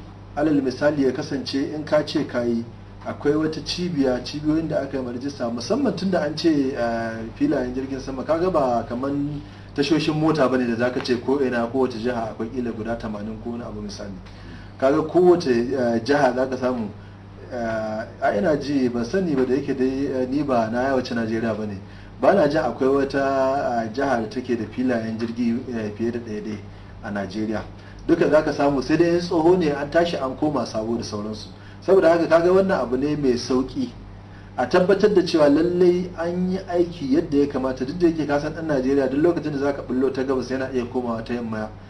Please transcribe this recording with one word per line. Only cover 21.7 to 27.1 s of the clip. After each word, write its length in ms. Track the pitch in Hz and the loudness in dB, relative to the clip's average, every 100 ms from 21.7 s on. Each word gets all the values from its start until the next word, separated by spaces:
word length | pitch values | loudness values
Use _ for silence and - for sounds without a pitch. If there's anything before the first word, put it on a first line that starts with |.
| 95 - - - - | -8 -12 -16 -18 0
Ba 140 | 131 | 4
na 140 | 196 143 | 4 4
jin 140 | 156 | 2
akwai 280 | 120 - 131 | -2 0 2
wata, 920 | 139 135 139 139 135 131 139 131 117 | 2 0 0 0 0 0 0 -2 -2
eh, 80 | 110 | -4
jiha 280 | 117 139 120 | -2 -2 0
da 60 | 107 | -2
take 280 | 127 123 | -6 -2
da 80 | 110 101 | -2 -4
filayen 460 | - 127 117 110 110 | -2 0 0 -2 -4
jirgi, 440 | 117 123 117 120 131 | -4 -2 0 -2 -4
eh, 220 | 117 104 | -6 -6
fiye 160 | 101 117 | -4 -2
da 80 | 117 | -4
ɗaya 220 | 113 104 | -6 -8
dai 160 | 107 101 - - - - | -6 -8 -10 -16 -16 -12
a 80 | 110 | -8